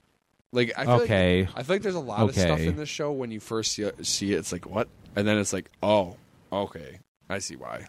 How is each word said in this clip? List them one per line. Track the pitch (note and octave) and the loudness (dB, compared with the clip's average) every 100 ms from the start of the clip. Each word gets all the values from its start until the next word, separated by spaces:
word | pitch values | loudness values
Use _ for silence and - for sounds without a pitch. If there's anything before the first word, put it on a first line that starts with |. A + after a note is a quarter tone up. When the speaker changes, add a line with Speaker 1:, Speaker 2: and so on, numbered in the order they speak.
| _ _ _ _ _ | _ _ _ _ _
Speaker 1:
Like, | B2 A#2 - | 0 0 0
I | B2 | 2
feel | A#2+ | 4
Speaker 2:
Okay. | A#2 G2 F2+ F2+ F#2 | 4 4 6 4 2
Speaker 1:
like, | - | -4
I | |
feel | B2+ G3 | -2 -2
like | |
there's | G#3+ F3 | 0 -4
a | |
lot | B2+ G#2 | -4 2
of | A2 G2+ | 2 4
stuff | F2 D#2 | 2 4
Speaker 2:
Okay. | E2 | 0
Speaker 1:
in | E2+ | -2
this | D3+ | -4
show | - D3 | -4 -4
when | C#3 B2 | -4 -6
you | G#2+ | -8
first | - A2+ G#2+ | -6 -4 -4
see | - | -2
it, | G2+ - F2 | -4 -4 -4
see | - G2+ | -2 2
it, | F#2 | 0
it's | - | 0
like, | F2 - | -8 -4
"What?" | G2 A#2 - - G2+ | -4 -4 -6 -8 -2
And | G#2 | 2
then | G#2+ | 2
it's | G2+ | 2
like, | F#2+ - - | -4 -8 -4
"Oh, | G2+ G#2+ F2+ G#2 _ _ - | 2 4 2 -6 _ _ -6
okay. | F#2+ G2 - C#2 F2+ _ _ - | -4 -4 -8 -16 -18 _ _ -8
I | G2 | -8
see | - C#2 | -8 -12
why." | B1 A#1 | -12 -12